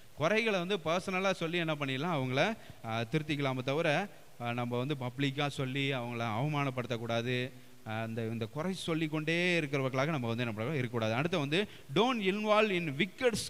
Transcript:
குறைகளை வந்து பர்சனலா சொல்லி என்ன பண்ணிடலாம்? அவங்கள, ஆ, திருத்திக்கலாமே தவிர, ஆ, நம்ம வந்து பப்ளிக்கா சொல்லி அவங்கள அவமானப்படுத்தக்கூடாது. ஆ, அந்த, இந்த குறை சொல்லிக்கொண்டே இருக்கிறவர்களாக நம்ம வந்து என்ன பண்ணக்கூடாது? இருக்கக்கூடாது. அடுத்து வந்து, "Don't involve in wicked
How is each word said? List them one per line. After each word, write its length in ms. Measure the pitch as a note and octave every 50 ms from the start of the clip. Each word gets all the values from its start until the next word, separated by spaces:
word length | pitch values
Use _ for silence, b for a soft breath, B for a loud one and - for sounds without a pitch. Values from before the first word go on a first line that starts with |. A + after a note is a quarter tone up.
| B B -
குறைகளை 440 | - C#3+ E3+ G#3+ A3 A#3 A3+ G3+ F3+
வந்து 180 | E3+ F3+ G#3
பர்சனலா 560 | F#3 D3+ D#3 E3 F#3+ F#3 G3 F#3+ F#3 F#3+ G3
சொல்லி 260 | F#3 - E3+ D#3+ E3+ F3
என்ன 160 | E3+ D#3+ D#3
பண்ணிடலாம்? 420 | C#3+ D3 C3+ C3+ B2+ D3+ F#3 E3+
அவங்கள, 400 | C#3+ C3 B2+ B2+ C3+ D#3+ G#3 A3+ B B B B B -
ஆ, 160 | A2+ A2 A2+
திருத்திக்கலாமே 640 | A#2 A2+ - D#3 D3+ D3 D#3 C#3+ C#3+ C3+ C3 C3
தவிர, 460 | B2 C3+ C#3 D#3 E3+ D#3+ C#3+ E3 G3+ G3+ B B B B - -
ஆ, 120 | A#2+ A#2+
நம்ம 260 | A#2+ B2 B2 A#2+ B2 A#2+
வந்து 180 | B2+ D3 D3+ C3+
பப்ளிக்கா 460 | B2+ B2 A#2+ C3+ C#3+ C#3 C3 C#3+ D3
சொல்லி 460 | C#3+ - - C3+ B2+ C3 C#3 C#3 C#3
அவங்கள 280 | C#3 B2+ A#2+ A#2+ A#2+ A#2
அவமானப்படுத்தக்கூடாது. 1300 | A#2 A#2 G#2 A2 C#3 D#3 D3+ C#3+ C#3+ C3+ B2+ B2+ A#2 A#2 B2 A2+ A#2 A#2 A#2 A#2 A#2 B2+ B2+ B2 B2 B2+ B B2 B B B B - A2+
ஆ, 140 | G#2+ A2
அந்த, 240 | A2+ A2+ A2+ A#2+ A#2
இந்த 200 | A2 A#2 A2+ A2+
குறை 260 | G#2 - D3 D#3 F#3
சொல்லிக்கொண்டே 880 | F#3+ D#3+ - E3+ E3 D#3+ E3 D3+ D3+ D#3 D#3 D#3+ E3 E3+ F3 F3+ F3 E3+
இருக்கிறவர்களாக 500 | D#3 C#3 C#3+ C#3+ C3 C3 B2+ C3 C3+ D#3
நம்ம 160 | E3 C#3 A#2+
வந்து 180 | A2+ A2+ A#2 B2
என்ன 100 | A#2 G#2+
பண்ணக்கூடாது? 240 | G#2 A2+ C3 E3 C#3
இருக்கக்கூடாது. 360 | B2 A2+ A#2 A#2 A2 A2 A2+
அடுத்து 240 | A#2+ D3+ F3 F3+ E3+
வந்து, 300 | C#3 C#3 D3+ F3+ G#3 G3+ B B B B C#3
"Don't 400 | F3 A3+ B3+ C4 A3+ G3 F#3 F#3+
involve 360 | G#3+ G#3+ G#3+ G#3 G#3+ G#3+ G#3+
in 240 | F#3+ F3 F3 D#3+ -
wicked 360 | C#3 G#3+ F#3+ - - B3+ B3 G#3+ - -